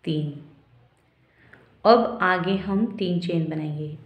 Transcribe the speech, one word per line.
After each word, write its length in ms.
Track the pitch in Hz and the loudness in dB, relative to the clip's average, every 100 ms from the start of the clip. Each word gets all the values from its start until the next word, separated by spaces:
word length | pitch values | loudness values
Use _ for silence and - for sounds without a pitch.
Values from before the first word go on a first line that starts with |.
तीन। 360 | - 156 147 143 - - _ _ _ _ _ _ _ _ - - _ _ | -2 -4 -4 -8 -18 -20 _ _ _ _ _ _ _ _ -20 -20 _ _
अब 340 | 208 233 226 - | 6 6 4 0
आगे 320 | 185 185 175 196 | 0 2 0 -2
हम 280 | 196 196 226 - | 0 -2 -2 -2
तीन 220 | 185 175 | -2 -2
चेन 240 | 175 170 156 | 0 -2 -2
बनाएंगे। 360 | 156 156 151 151 151 | -4 -6 -6 -8 -12